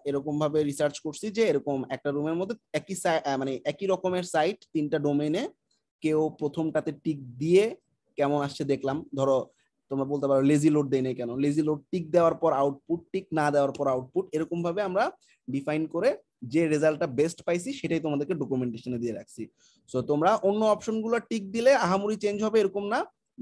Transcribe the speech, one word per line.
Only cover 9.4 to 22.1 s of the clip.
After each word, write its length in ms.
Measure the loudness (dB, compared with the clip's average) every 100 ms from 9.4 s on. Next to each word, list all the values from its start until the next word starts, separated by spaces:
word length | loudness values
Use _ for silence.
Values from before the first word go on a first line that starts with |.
| 0 _ _ _ _
তোমরা 160 | -4
বলতে 240 | -2 -2 2
পারো, 140 | 4
"লেজি 280 | 6 6 4
লোড 180 | 4 2
দেয় 140 | 0
নাই 120 | 0
কেন?" 220 | -4 -6 -2
লেজি 260 | 0 2
লোড 200 | 0 -2 -4
টিক 200 | -6 2
দেওয়ার 240 | 4 4
পর 180 | 4 2
আউটপুট, 480 | 4 2 -2 -4 -6 -4
টিক 140 | -8 -2
না 180 | 0 2
দেওয়ার 220 | 2 2
পর 160 | 0 -2
আউটপুট, 400 | -2 -2 -4 -4
এরকম 300 | -4 -4 -4
ভাবে 200 | -2 -2
আমরা 280 | -2 0 0 -4 _ _ -8
ডিফাইন 360 | -6 -2 -2 -2
করে 320 | 0 0 -2 _ _
যে 260 | -2 0 2
রেজাল্টটা 380 | 4 2 2 -2
বেস্ট 380 | 0 0 -2
পাইছি 280 | -4 -2 -4
সেটাই 280 | -6 -2 -2
তোমাদেরকে 340 | 0 -2 -2
ডকুমেন্টেশনে 640 | -4 -2 -2 -2 -6 -6 -4
দিয়ে 140 | -4
রাখছি। 360 | -6 -12 -14 -14 _ _ _ -6
So 80 | -4
তোমরা 340 | 0 2 2 4
অন্য 280 | 2 2
অপশনগুলো 540 | 2 2 0 -4 -2 -2
টিক 320 | -2 -6 -4
দিলে 220 | 2 4
আহামরি 420 | 4 4 2 0